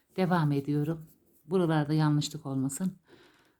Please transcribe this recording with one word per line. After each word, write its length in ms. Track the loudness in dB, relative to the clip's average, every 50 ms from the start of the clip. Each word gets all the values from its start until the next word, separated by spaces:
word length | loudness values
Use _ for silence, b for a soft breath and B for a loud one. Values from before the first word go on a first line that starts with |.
| b b -4
Devam 360 | -2 0 2 2 2 2 2
ediyorum. 560 | 2 0 0 0 -2 0 0 -2 -4 -6 -10 -18 _ _ _ _ _ _ _
Buralarda 480 | -2 0 0 2 2 2 2 0 2 2
yanlışlık 520 | 2 4 4 2 2 0 -2 -6 -10 -8
olmasın. 520 | -6 -4 -2 -2 -2 -4 -4 -6 -6 -6 -8 b b b b b b b b b b b